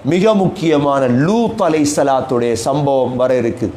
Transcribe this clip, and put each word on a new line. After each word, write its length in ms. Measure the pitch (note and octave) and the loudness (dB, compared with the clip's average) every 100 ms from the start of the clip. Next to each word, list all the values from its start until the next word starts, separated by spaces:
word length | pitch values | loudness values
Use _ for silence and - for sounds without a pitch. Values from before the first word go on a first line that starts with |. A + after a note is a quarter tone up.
மிக 300 | C3 F3+ G#3+ | 0 2 2
முக்கியமான 720 | G#3 F#3 - E3 D3 C#3+ C#3 B2+ | 2 0 -2 0 0 0 0 0
லூத் 540 | B2 D#3+ A3+ A3+ G#3+ | 2 2 0 0 -2
அலைஹிஸ்ஸலாத்துடைய 920 | F3 D#3 D3 - C#3 C3+ - B2+ A#2+ | 0 0 0 0 0 0 0 -2 0
சம்பவம் 640 | A2+ C#3+ C#3+ C#3 C3+ B2+ B2+ | -2 -2 -2 0 0 0 0
வர 200 | B2+ B2+ | 0 2
இருக்கு. 380 | A#2 - G#2 | 0 -4 -6